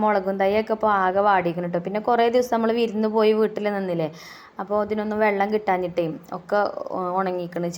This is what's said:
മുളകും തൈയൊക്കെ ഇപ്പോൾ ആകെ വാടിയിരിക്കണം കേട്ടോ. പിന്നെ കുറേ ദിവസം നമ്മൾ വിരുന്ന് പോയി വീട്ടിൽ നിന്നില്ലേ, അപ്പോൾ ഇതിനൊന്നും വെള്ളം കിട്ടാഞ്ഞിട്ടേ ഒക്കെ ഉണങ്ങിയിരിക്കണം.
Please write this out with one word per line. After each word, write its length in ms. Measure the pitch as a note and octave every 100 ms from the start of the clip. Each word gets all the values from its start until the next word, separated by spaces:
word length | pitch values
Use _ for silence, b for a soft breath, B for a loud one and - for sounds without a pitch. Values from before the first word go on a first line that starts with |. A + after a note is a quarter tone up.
മുളകും 340 | G#3+ G#3 F#3+ G3
തൈയൊക്കെ 320 | G3 G#3+ A3 A3
ഇപ്പോൾ 140 | G#3+ G3+
ആകെ 200 | F#3 F#3+ G#3
വാടിയിരിക്കണം 420 | F#3+ F3 E3+ F3
കേട്ടോ. 100 | F3 F3+
പിന്നെ 140 | G#3 G#3+
കുറേ 180 | A#3+ A#3 B3
ദിവസം 200 | B3 A3+
നമ്മൾ 140 | A3+ A#3
വിരുന്ന് 320 | A#3 G#3+ A3 G#3+
പോയി 160 | G#3+ G#3+
വീട്ടിൽ 260 | G#3+ G#3+ G#3 G3+
നിന്നില്ലേ, 320 | F#3+ E3+ D#3 E3 B B B -
അപ്പോൾ 180 | G3 G#3 G#3
ഇതിനൊന്നും 320 | G#3+ G#3+ G#3+ G#3+
വെള്ളം 260 | G3+ G3+
കിട്ടാഞ്ഞിട്ടേ 540 | G#3+ G#3 F3+ F3+ F3 E3 D#3 - F3
ഒക്കെ 220 | - G#3 G3+ - - - F3+ F#3
ഉണങ്ങിയിരിക്കണം. 520 | F#3+ F3+ F3 F3 F3